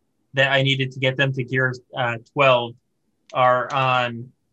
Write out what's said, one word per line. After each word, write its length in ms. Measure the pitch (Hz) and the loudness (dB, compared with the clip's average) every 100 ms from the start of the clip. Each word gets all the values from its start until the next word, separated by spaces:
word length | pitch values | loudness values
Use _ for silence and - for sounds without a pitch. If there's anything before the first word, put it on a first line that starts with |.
| _ _ _ | _ _ _
that 180 | 135 135 | -2 0
I 100 | 135 | 2
needed 300 | 135 135 131 | 2 0 -2
to 80 | 131 | -2
get 160 | 131 135 | -2 0
them 160 | 139 | -2
to 100 | 131 | -2
gear, 320 | 117 131 127 117 _ 143 | -4 -2 -2 -4 _ -6
uh, 220 | 123 117 - | -4 -6 -8
twelve 420 | 147 135 123 120 - _ _ _ _ _ | 2 4 4 0 -12 _ _ _ _ _
are 400 | - 127 127 117 | 0 2 2 -2
on 580 | 143 131 127 123 117 127 _ _ | -2 0 0 -2 -6 -14 _ _